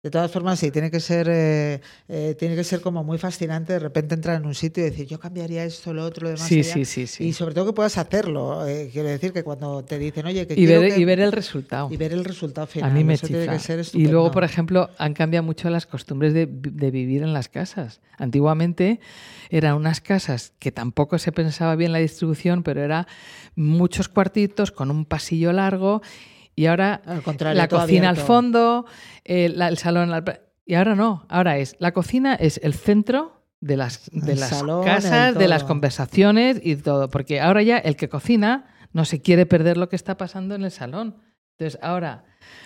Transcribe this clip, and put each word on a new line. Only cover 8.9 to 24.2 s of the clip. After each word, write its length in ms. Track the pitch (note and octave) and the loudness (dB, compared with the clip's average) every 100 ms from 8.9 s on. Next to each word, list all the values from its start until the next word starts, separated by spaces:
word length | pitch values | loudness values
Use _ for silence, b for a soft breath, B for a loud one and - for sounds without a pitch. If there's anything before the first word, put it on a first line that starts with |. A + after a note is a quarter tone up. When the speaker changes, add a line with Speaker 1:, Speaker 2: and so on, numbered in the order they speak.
Speaker 1:
quiero 160 | C3+ D3+ | -6 -4
decir 240 | C#3+ F#3 | -4 -4
que 100 | F3+ | -6
cuando 400 | D#3+ C#3 C#3+ C#3+ | -8 -8 -8 -8
te 140 | C3+ D3 | -8 -6
dicen, 260 | D3 D#3 D#3+ | -6 -6 -4
"Oye, 200 | F#3+ F3 | -4 -2
que 60 | |
Speaker 2:
Y 100 | D#3 | 4
Speaker 1:
quiero 160 | E3 E3 | 8 8
Speaker 2:
ver, 140 | F#3 | 6
Speaker 1:
que", 60 | G3+ | 4
Speaker 2:
y 40 | |
ver 140 | F3 F#3 | 4 4
el 140 | G3+ | 2
resultado. 560 | G#3+ - C#3+ B2+ C3 C#3+ | 0 -4 -10 -8 -8 -6
Speaker 1:
y 60 | D3+ | -6
ver 160 | D#3 | -4
el 120 | E3+ | -4
resultado 420 | F#3 F3+ D#3 C#3 D3+ | -6 -8 -8 -8 -8
Speaker 2:
A 20 | |
Speaker 1:
final. 240 | D#3 C3+ | -4 2
Speaker 2:
mí 100 | C#3+ | 4
me 120 | D#3 | 4
Speaker 1:
Eso 120 | D3+ D#3 | 2 0
tiene 200 | E3+ E3 | -2 -2
que 100 | D#3+ | -4
Speaker 2:
chifla. 20 | |
Speaker 1:
ser 200 | - E3 E3 | -4 -6 -2
Speaker 2:
Y 100 | E3+ | 2
luego, 220 | D#3 E3 E3 | 4 6 4
Speaker 1:
estupendo. 40 | |
Speaker 2:
por 140 | F#3 | 2
ejemplo, 460 | F3 - E3 F#3 F3 - | 0 -2 0 0 0 -4
han 160 | D3+ | -4
cambiado 300 | D3 D#3+ E3+ | 0 0 0
mucho 260 | D#3+ D#3 F3 | 0 -4 -2
las 160 | E3+ - | -2 -4
costumbres 480 | C3 - C3+ D3+ | -14 -8 0 2
de 120 | D#3+ D#3 | 2 0
vi-, 240 | C3 C#3 | -4 -10
de 200 | D3 C#3 | -2 -2
vivir 320 | C3 B2+ C3+ | -2 -2 -2
en 80 | D#3+ | -2
las 160 | D3 A#2+ | -4 -6
casas. 520 | C#3 F#3 - A#2 - b b | -8 -8 -8 -10 -14 b b
Antiguamente 840 | B2+ C#3 D3 D#3 E3+ E3+ F3+ A#3 B B B B B | -2 2 2 2 0 0 0 0 B B B B B
eran 240 | D#3+ D#3 | 0 2
unas 260 | D3 D#3 D#3+ | 2 0 -2
casas 520 | - G3 - A#2+ - _ | -2 -2 0 -6 -8 _
que 100 | C3+ | -8
tampoco 480 | A#2+ A#2+ C3 C#3+ E3+ | -6 -4 -2 0 0
se 140 | - | -2
pensaba 420 | D#3 D#3+ D3 E3 | -2 -4 -2 -2
bien 160 | D#3+ E3+ | 0 0
la 80 | E3 | 0
distribución, 640 | D#3+ - E3 D3+ F3 F3 | -2 -2 -4 -2 0 0
pero 180 | D#3+ C#3+ | -2 -4
era 280 | C#3+ D#3+ F3 B B B B - | -2 -4 -6 B B B B -2
muchos 520 | D3+ E3 F3 - F#3 | 0 2 2 0 -2
cuartitos 640 | - | 0